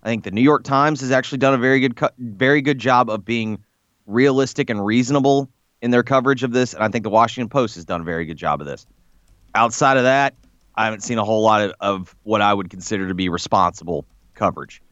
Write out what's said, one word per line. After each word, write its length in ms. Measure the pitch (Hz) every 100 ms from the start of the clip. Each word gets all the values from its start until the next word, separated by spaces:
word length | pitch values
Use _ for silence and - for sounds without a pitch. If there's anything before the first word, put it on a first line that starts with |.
I 60 | 107
think 160 | 113
the 80 | -
New 100 | 98
York 220 | 131 143
Times 380 | 120 135 147 151
has 100 | 131
actually 260 | 131 131 135
done 160 | 135
a 60 | 135
very 200 | 123 135
good 160 | 131 117
co-, 140 | 151 _
very 460 | 123 98 131 147
good 160 | 139 139
job 320 | 120 123 120
of 120 | 107
being 400 | 92 117 110 104 _ _ _ _ -
realistic 640 | 107 139 131 131 - 123
and 120 | 107
reasonable 680 | 101 113 123 143 135 139 135 _ _ _
in 80 | 120
their 100 | 123
coverage 400 | 120 135 127 135
of 100 | 127
this, 220 | 120 123
and 100 | -
I 40 | 107
think 160 | 113
the 80 | 104
Washington 360 | 107 117 120 113
Post 280 | 139 117 -
has 100 | 82
done 160 | 90
a 20 |
very 220 | 82 82 82
good 120 | 80
job 220 | 82 76
of 60 | 71
this. 220 | 69 _ _ _ _ _ _ _
Outside 440 | 107 117 - 143 135
of 60 |
that, 300 | 127 135 139 - _ _ _
I 120 | - 110
haven't 160 | 110
seen 180 | - 117
a 40 |
whole 200 | 104 110
lot 180 | 110 107
of, 120 | 104 -
of 360 | 101 98 92 _
what 180 | - 107
I 140 | 104 101
would 160 | 95
consider 360 | 95 87 104 95
to 60 |
be 160 | 92 92
responsible 760 | 87 - 104 87 - 82 80 - _ _
coverage. 480 | - 101 76 69 - _